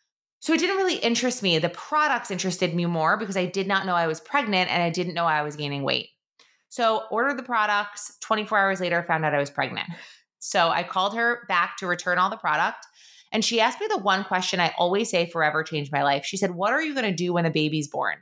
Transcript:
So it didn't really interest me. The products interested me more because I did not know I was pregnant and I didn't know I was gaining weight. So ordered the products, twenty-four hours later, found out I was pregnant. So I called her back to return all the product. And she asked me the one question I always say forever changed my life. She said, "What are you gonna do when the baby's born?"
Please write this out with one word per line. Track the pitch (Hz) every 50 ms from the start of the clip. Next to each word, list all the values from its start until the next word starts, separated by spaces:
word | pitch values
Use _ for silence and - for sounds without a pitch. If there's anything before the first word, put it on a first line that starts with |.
| _ _ _ _ _ _ _ _
So | - - 330
it | 254
didn't | 330 359 392
really | 381 381 370 311
interest | - - 233 233 233 247 254 247 -
me. | - 185 165
The | 160 156 165
products | - - - - 302 302 302 294 262 233 - -
interested | 196 180 - 185 170 180 185 170 160
me | 175 170
more | 170 170 160 156 160 196
because | 208 226 190 190
I | 196 180
did | 175 180 196 190
not | 190 196 196 190
know | 190 180
I | 170 170
was | 160 160 156
pregnant | - - - 285 262 214 202 185 180 -
and | 131 175 175
I | 170
didn't | 165 180 175 175 160
know | 170 170
I | 165 156 151
was | 147 151 147
gaining | 151 147 143 143 143
weight. | 135 135 131 131 - - _ _ _ _ _ _ _ _ _ _ _ _
So | - - 233 226 220 214 - -
ordered | 208 220 247 277 285 247
the | 247
products, | 254 240 220 214 208 208 202 208 208 - - - - - -
twenty-four | - - 220 214 214 208 220
hours | 202 196 196 190 180
later, | 185 175 175 170
found | 170 - 165 156 160
out | 151 143
I | 143
was | 143 139
pregnant. | - - 135 131 - - - - 170 - - - - - _ _ _
So | _ - - - 190 165 165
I | - 170 175
called | 175 - 190 190 202 220
her | 233 233 233 240 233 220
back | - 185 175 175 190 -
to | - 196
return | 175 175 170 - 185 180 180
all | 185 196
the | 220
product. | 214 - 165 151 151 170 208 240 - - - _ - - - - - - _
And | - 220 214
she | - 233 226
asked | 220 254 - -
me | 403 427
the | 427
one | 349 190 208 190 196 202
question | - 196 185 185 - - 180
I | 175 160 -
always | - 180 175 190 202 233 -
say | - 170 175
forever | 170 170 165 156 151 156 156 160
changed | - 165 151 143 139
my | 147 139 143
life. | 143 139 143 -
She | - -
said, | 190 196 185
"What | 180 170 190 214
are | 254 302 320
you | 311 277
gonna | 269 233 208
do | 180 160 180 175 175
when | 175 170
the | 165
baby's | 151 160 151 151 151 156 147
born?" | 147 - 147 139 98 73 -